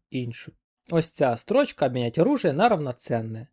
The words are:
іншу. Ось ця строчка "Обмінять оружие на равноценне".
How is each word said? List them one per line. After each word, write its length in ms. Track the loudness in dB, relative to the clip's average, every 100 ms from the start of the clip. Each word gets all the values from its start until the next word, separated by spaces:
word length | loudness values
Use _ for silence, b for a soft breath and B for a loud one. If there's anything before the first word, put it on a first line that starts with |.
| _
іншу. 420 | -8 -8 -10 -18 _ _ _ _
Ось 200 | -2 -2
ця 260 | 0 0 0
строчка 500 | 0 2 2 0 -2
"Обмінять 320 | 0 -2 2
оружие 340 | 2 2 0
на 160 | 2 2
равноценне". 760 | 2 -2 -8 -4 -4 -4 -10 -14